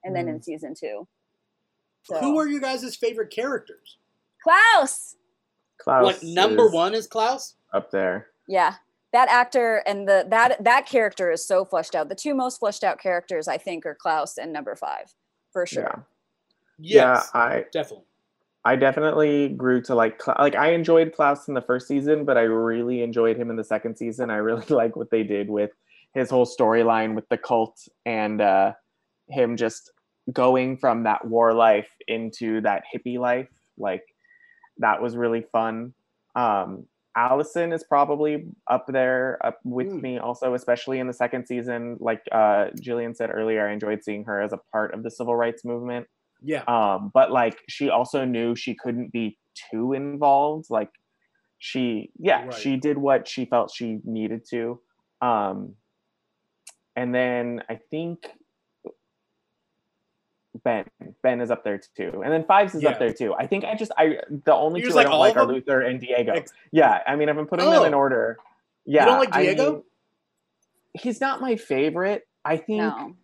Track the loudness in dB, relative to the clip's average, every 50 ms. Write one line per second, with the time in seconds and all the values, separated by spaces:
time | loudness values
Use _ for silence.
0 | -10 -8 -6 -6 -6 -6 -8 -10 -10 -12 -12 -12 -12 -14 -14 -12 -10 -10 -10 -12
1 | -14 _ _ _ _ _ _ _ _ _ _ _ _ _ _ _ _ _ _ _
2 | _ -8 -6 -4 0 0 2 2 0 0 -2 -4 -4 -4 -4 -6 -8 -10 -8 -4
3 | -4 -4 -2 -4 -8 -6 -6 -6 -4 -4 -4 -6 -8 -12 -20 _ _ -20 -20 _
4 | _ _ _ _ _ _ _ _ 4 4 6 6 8 6 6 6 4 2 -2 -10
5 | -12 -16 -20 _ _ _ _ _ _ _ _ _ _ _ _ _ -2 2 4 6
6 | 6 4 4 0 -6 -4 0 2 2 4 6 6 6 6 6 4 0 0 0 -4
7 | -6 -4 -2 0 0 0 0 -2 -6 -14 _ _ _ _ -4 -4 -4 -2 -2 -2
8 | 0 0 -2 -4 -8 _ _ _ _ -2 0 2 2 2 0 -4 _ _ _ _
9 | _ _ 2 2 4 6 4 2 2 2 2 0 2 2 0 0 0 -2 -4 -4
10 | 2 4 4 4 4 2 4 4 4 4 2 2 4 4 4 4 2 2 0 2
11 | 2 2 -2 -2 -2 -2 -2 -2 -2 0 0 0 0 0 -2 -4 -4 -2 -4 -4
12 | -4 -4 -8 -8 -4 -4 -2 -2 -2 -4 -4 -4 -4 -4 -4 -2 -4 -4 -4 -2
13 | -4 -4 -4 -4 -4 -6 -8 -6 -4 -4 -6 -6 -6 -8 -10 -8 -8 -10 -12 _
14 | -4 -2 -2 -2 -2 -6 -8 -12 -12 -10 -10 -10 -10 -10 -10 -10 -8 -10 -10 -10
15 | -12 _ _ _ _ _ _ _ _ _ _ -6 -6 -4 -6 -6 -6 -6 -8 -10
16 | -14 _ _ _ _ _ _ _ _ _ _ _ _ _ _ _ -8 4 6 6
17 | 8 8 4 2 2 0 0 0 0 2 0 -2 -4 -4 -6 -6 -6 -6 -12 -20
18 | _ _ _ _ _ _ _ _ _ _ _ _ _ 2 2 4 4 2 2 2
19 | 0 2 4 4 4 4 4 2 0 0 -2 -2 0 2 2 2 2 2 2 2
20 | 2 2 0 -4 -4 -2 2 2 2 2 2 2 2 2 2 2 2 4 6 6
21 | 6 4 0 0 2 2 2 0 -4 -6 -6 -6 -2 -2 -2 -2 -2 -2 -4 -2
22 | 2 2 0 2 2 2 2 4 4 4 2 0 0 0 -2 -2 -2 -2 -2 -2
23 | -4 -2 0 0 2 2 2 0 -4 -6 -6 -8 -4 -4 -4 -4 -4 -6 -8 -6
24 | -8 -8 -6 -6 -6 -4 -4 -2 -2 -2 -2 -4 -2 0 2 2 2 2 -2 -4
25 | -6 -2 -2 -2 0 0 -2 -4 -4 -4 -2 -2 -2 -2 -4 _ _ _ _ _
26 | _ _ _ -4 -4 0 2 2 2 2 2 2 2 4 4 4 4 4 2 2
27 | 0 -2 -4 -6 -4 _ -4 -4 -2 -2 0 0 0 -2 _ -20 -20 _ _ _
28 | _ -6 -4 -2 -2 -2 0 2 2 4 4 4 4 2 0 -6 _ _ _ _
29 | _ _ _ _ _ _ 0 0 0 0 0 -2 -2 -4 -4 -6 _ _ _ _
30 | _ _ _ _ _ -8 -2 2 2 4 4 2 0 -2 -4 0 0 0 0 2
31 | 0 0 0 -2 -2 -2 2 4 4 4 4 6 6 6 4 4 0 -6 _ _
32 | -8 -8 -6 -6 -6 -10 -10 -8 -4 -4 -2 0 0 0 -2 -2 -6 -10 -14 -10
33 | _ -8 -6 -4 -2 -2 -2 -2 -4 _ _ _ _ _ _ -8 -6 -6 -6 -6
34 | -10 _ _ _ _ _ _ _ _ _ _ _ _ _ _ -2 0 0 0 0
35 | -2 -6 -4 -2 -2 -2 -2 -4 -6 _ -2 -2 -2 -2 -4 -8 -12 -14 -16 _
36 | _ _ _ _ _ _ _ -2 0 0 0 0 -2 -6 -10 -14 -16 _ _ _
37 | _ _ _ -2 2 2 2 0 0 -2 -4 -4 -4 -2 -4 -6 -4 _ 2 2
38 | 2 2 0 -2 -2 -2 -2 -4 -8 -12 -20 _ _ -2 -2 -2 -2 -2 -2 0
39 | 0 2 0 0 -2 -2 -4 -4 -4 -4 -6 _ _ -8 -6 -6 -6 -6 -8 -8
40 | -8 -8 -8 -8 -6 -8 -8 -4 -4 -2 -2 -2 0 -2 -2 -2 -2 -6 -6 -4
41 | -4 -6 -4 -4 -4 -4 -4 -6 -8 _ -8 -8 -6 -6 -8 -8 -8 -10 -12 -6
42 | -4 -4 -4 -4 _ -4 2 2 4 4 4 2 0 -2 -4 -12 -10 -6 -6 -6
43 | -6 -6 -6 -6 -6 -6 -4 -4 -2 -2 0 0 -2 -2 -4 -4 -4 -4 -6 -6
44 | -6 -8 -10 -8 -8 -6 -4 -4 -4 -4 -6 -10 _ _ -4 -4 -4 -4 -6 -10
45 | -10 -12 -10 -8 -4 -2 0 0 0 -2 -4 -8 _ -8 -8 -8 -8 -8 -10 -10
46 | -10 _ _ _ _ _ _ _ -8 -8 -8 -6 -2 0 0 2 2 2 0 -2
47 | -6 0 4 4 4 4 4 0 0 0 -2 -6 _ -18 -10 -4 -2 0 0 0
48 | 0 0 -2 -4 -2 -2 -2 -2 -2 -2 -4 -4 -6 -10 -10 -8 -8 -8 -6 -6
49 | -8 -8 -6 -6 -6 -6 -8 _ _ _ _ -20 -16 -10 -6 -6 -4 -2 -4 -4
50 | -6 -8 -4 0 2 4 4 4 2 0 -2 -6 -8 _ -4 -4 -4 -4 _ _
51 | _ _ _ _ _ _ _ _ _ _ _ _ -16 -8 -6 -4 -2 -2 -4 -6
52 | -8 -12 _ -4 0 0 0 0 0 -8 -12 -6 -4 -2 -2 0 0 -2 -2 0
53 | 2 2 2 2 0 -4 -8 -8 -4 0 0 0 0 -2 -6 -10 -8 -8 -8 -8
54 | -8 -8 -6 -6 -4 -6 -6 -8 _ -8 -8 -6 -6 -6 -8 -12 _ _ _ _
55 | _ _ _ _ 0 0 0 0 0 -2 -6 -8 -10 -14 -16 _ _ _ _ _
56 | _ _ _ _ _ _ _ _ _ _ _ _ _ -20 _ _ _ _ _ -8
57 | -6 -2 -2 -2 0 0 -2 -2 -4 -4 -6 -10 -10 -12 -14 -14 _ _ -10 -8
58 | -8 -8 -10 -12 -16 -20 -20 _ _ _ _ _ _ _ _ _ _ -20 -20 _
59 | _ _ _ _ _ _ _ _ _ _ _ _ _ _ _ _ _ _ _ _
60 | _ _ _ _ _ _ _ _ _ _ _ -6 _ -2 -2 -2 -6 -10 _ _
61 | -20 -20 -20 _ -2 -2 0 0 -2 -4 -4 -4 -4 -8 -8 -8 -10 _ _ -10
62 | -10 -8 -8 -6 -4 -2 -2 -2 2 4 4 4 4 2 -2 0 0 0 0 2
63 | -2 -2 -2 -2 -4 -4 -2 -4 -2 -4 -4 -4 -4 -6 -6 -6 -8 -6 0 2
64 | 2 2 2 -2 -8 -12 -12 -4 2 2 4 4 4 -2 -2 -2 -2 2 4 4
65 | 4 6 4 6 6 6 6 4 2 2 0 -4 -2 0 0 0 0 0 -4 -6
66 | -4 -2 0 0 0 0 -2 -4 -4 -8 _ _ _ _ 4 6 6 6 6 4
67 | 0 -2 0 0 0 0 0 -2 -4 -4 -2 2 4 6 6 6 6 6 4 4
68 | 2 2 2 2 0 0 -4 -8 _ _ _ _ _ _ _ _ _ 2 4 6
69 | 8 8 6 6 4 2 2 2 2 2 2 2 2 0 0 -2 -10 _ _ _
70 | _ _ _ _ _ _ _ _ _ _ _ _ _ _ _ _ _ _ _ -8
71 | -6 -6 -4 -2 -2 -4 -4 -4 -4 -4 -4 -4 -4 -4 -2 0 0 0 -2 -2
72 | -2 -2 -2 -4 -8 _ _ _ _ -4 -4 -4 -4 -6 -4 -2 -2 -2 -4 -6
73 | -12 -16 -18 _